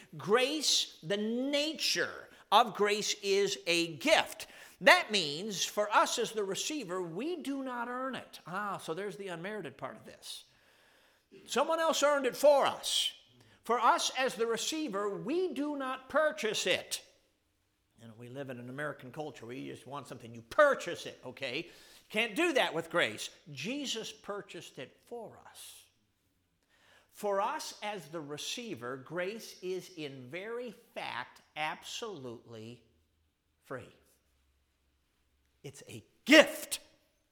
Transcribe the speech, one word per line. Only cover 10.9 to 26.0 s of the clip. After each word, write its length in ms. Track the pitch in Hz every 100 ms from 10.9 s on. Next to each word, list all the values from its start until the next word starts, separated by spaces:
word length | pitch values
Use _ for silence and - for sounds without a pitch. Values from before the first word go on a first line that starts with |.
| _ _ _ _ - -
Someone 340 | 226 311 330
else 220 | 330 -
earned 240 | 277 285 254
it 100 | 185
for 280 | 285 277
us. 480 | 170 - - - - - _ _ - -
For 160 | - 240
us 320 | 233 330 - -
as 180 | 262
the 120 | 202 226
receiver, 720 | 226 - 311 302 196 208 185
we 340 | 175 339 370
do 240 | 254 294 285
not 320 | 262 262 -
purchase 580 | 285 311 - 202 170 -
it. 360 | 131 - - - _ _ _ _ _ _ _ _ _
You 60 | 117
know, 80 | 110
we 100 | 120
live 220 | 131 135
in 100 | 123
an 100 | 123
American 400 | 135 151 139 127
culture 360 | 156 151 - 117
where 100 | 131
you 160 | 139
just 140 | 127 127
want 200 | 139 127
something, 260 | 131 117
you 100 | 117
purchase 640 | - - 294 - - 156 123
it, 140 | - 127
okay? 420 | 113 135 135 170 - - - -
Can't 280 | 208 233 202
do 160 | 339
that 200 | 269 175
with 160 | 151 160
grace. 420 | 170 127 107 - - -
Jesus 600 | 135 165 285 254 226 196
purchased 680 | - - 202 196 165 - -
it 180 | 127 - _
for 300 | 240 196 120 -
us. 240 | - - - - _